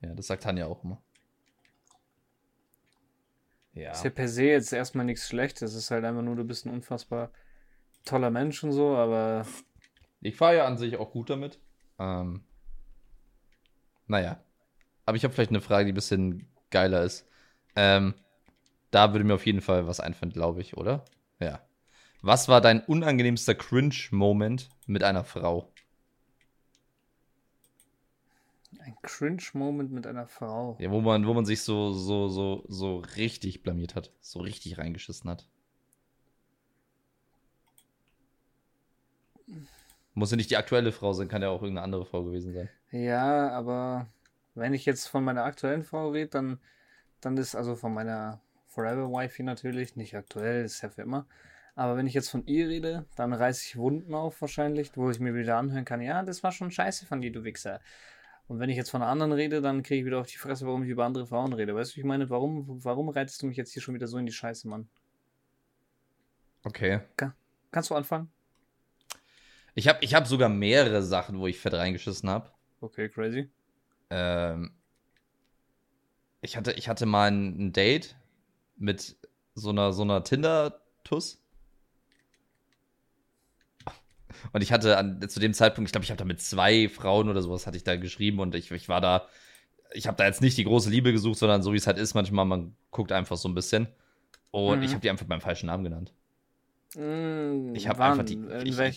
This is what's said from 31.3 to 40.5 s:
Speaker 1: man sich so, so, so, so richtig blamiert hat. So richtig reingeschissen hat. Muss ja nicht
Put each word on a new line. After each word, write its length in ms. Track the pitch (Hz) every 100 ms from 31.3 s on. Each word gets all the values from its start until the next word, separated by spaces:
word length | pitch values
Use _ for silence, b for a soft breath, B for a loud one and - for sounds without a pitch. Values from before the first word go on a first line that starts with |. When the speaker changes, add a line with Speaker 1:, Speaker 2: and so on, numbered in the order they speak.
Speaker 1:
man 120 | 117 104
sich 160 | 107
so, 300 | - 104 104
so, 360 | 95 95 101 101
so, 360 | 95 98 98 -
so 300 | 95 95 90 90 104
richtig 460 | 113 - 95 -
blamiert 320 | - 87 85
hat. 180 | 92 - _
So 200 | - 90
richtig 360 | 90 85 82 85
reingeschissen 520 | 80 85 - 82 87
hat. 160 | 87 - _ _ _ _ _ _ _ _ _ _ _ _ _ _ _ _ _ _ _ _ _ _ _ _ _ _ _ _ _ _ _ _ _ _ _ _ _ _ _ - 165 139 B B B B
Muss 160 | - 104
ja 60 | 117
nicht 120 | 107